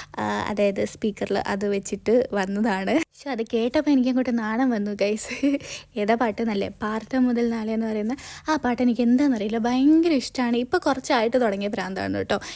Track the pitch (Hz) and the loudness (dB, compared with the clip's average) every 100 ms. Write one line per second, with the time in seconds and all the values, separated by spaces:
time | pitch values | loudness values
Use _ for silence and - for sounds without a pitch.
0 | - - 214 208 - 208 202 196 208 - | -12 -6 -4 -2 -4 0 0 0 -4 -2
1 | 220 202 196 196 - 202 202 196 - 196 | -4 -4 -2 -2 -2 -2 -2 -4 -4 -6
2 | - 240 - 202 190 202 226 190 196 277 | 2 2 2 -2 -2 -2 0 0 0 0
3 | 320 - 285 233 226 226 240 302 294 269 | -2 -10 -10 -6 -4 -2 0 0 2 4
4 | 247 254 254 233 214 226 262 220 208 202 | 4 2 0 -2 -2 0 0 0 -2 -2
5 | 202 214 - 247 285 277 - - - 226 | -2 -2 -6 -2 0 0 -4 -14 -10 -4
6 | 208 233 240 202 226 202 196 - 214 220 | 0 2 0 -2 -2 -2 -4 -4 -4 -4
7 | 220 262 247 233 233 226 220 220 226 214 | -2 0 2 2 0 -2 -2 -2 -2 -2
8 | 214 277 - - - 311 247 240 247 233 | -4 -6 -10 -14 -2 0 0 2 2 2
9 | 240 254 285 226 208 226 233 254 277 320 | 4 4 4 2 0 0 0 4 6 6
10 | 339 285 - - 240 233 247 359 302 262 | 6 2 0 -2 0 0 2 0 2 0
11 | - 254 226 254 233 196 202 208 185 190 | 2 2 4 2 2 0 -2 -4 -6 -4
12 | 196 - - 202 - | -2 -2 -2 -2 -4